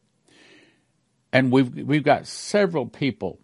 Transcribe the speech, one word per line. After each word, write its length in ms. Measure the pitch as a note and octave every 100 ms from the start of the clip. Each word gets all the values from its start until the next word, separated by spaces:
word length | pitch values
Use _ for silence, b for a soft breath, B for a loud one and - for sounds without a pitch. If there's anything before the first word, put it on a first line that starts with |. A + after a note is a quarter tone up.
| _ _ b b b b b b b _ _ _ _
And 200 | C3 C3
we've, 220 | C3 B2
we've 300 | - A#2+ D3
got 240 | D3 B2+ -
several 580 | - - G#3 G3 D#3+ A#2
people 540 | - C#3 - F#2 -